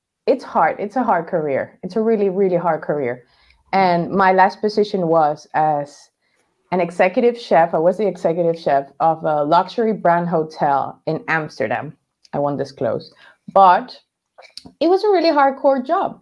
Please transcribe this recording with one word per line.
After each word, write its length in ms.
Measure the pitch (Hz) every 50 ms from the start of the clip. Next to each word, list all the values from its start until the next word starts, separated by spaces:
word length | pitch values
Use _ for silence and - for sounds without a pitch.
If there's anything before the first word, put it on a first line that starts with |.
| _ _ _ _ -
it's 180 | - 269 262 -
hard. 320 | - - 220 170 156 - -
It's 180 | 190 208 -
a 60 | 254 240
hard 240 | 214 196 170 165
career. 520 | - - 165 151 147 135 117 - - - _ -
It's 140 | 180 180
a 60 | 220 220
really, 260 | 226 226 208 202 196
really 280 | 180 196 202 190 180 170
hard 240 | 170 175 156 147 -
career. 420 | - 156 147 135 120 123 165 - _ _ _ _ _ _ _ _ _ -
And 380 | 190 190 180 175 170 170 -
my 220 | - 196 190 185 190
last 280 | 185 185 202 220 -
position 480 | - 208 208 214 202 208 - 185 175 160
was 380 | 165 165 156 147 151 151 - - -
as 560 | 147 156 156 151 147 143 - - - - _ _ _ _ _ _ _ _ _ _ _ _ -
an 100 | 175 185 175
executive 560 | 175 180 - 190 180 185 254 240 240 233 240
chef. 340 | - - 208 165 165 170 185
I 60 | 160
was 180 | 160 180 202
the 100 | - 220
executive 520 | 190 180 - - 170 165 175 170 165 165 165
chef 300 | - 160 143 139 139 - - -
of 240 | 156 165 160 160 165
a 180 | 160 151 147 147
luxury 500 | 147 165 175 190 185 - 247 226 220 214
brand 340 | 175 180 175 170 170 175 170
hotel 720 | 175 165 156 156 - - 175 143 139 135 - - - _ -
in 180 | - 160 156 - -
Amsterdam. 680 | 156 160 156 151 - - 127 107 120 107 123 151 - _ _ _ _ _ _ _ -
I 40 | 147
won't 180 | 143 143 143 131
disclose, 560 | 139 135 - - 135 113 107 139 - - _ _ - - _ _ _ - -
but 440 | 196 196 185 180 214 254 - - - _ _ _ _ _ _ _ _ - - - - - - - -
it 80 | 285 330
was 160 | 370 381 415
a 40 | 427
really 200 | 392 349 320 330
hardcore 540 | 294 285 277 277 269 - - 277 269 262 254
job. 320 | 269 330 392 - - - -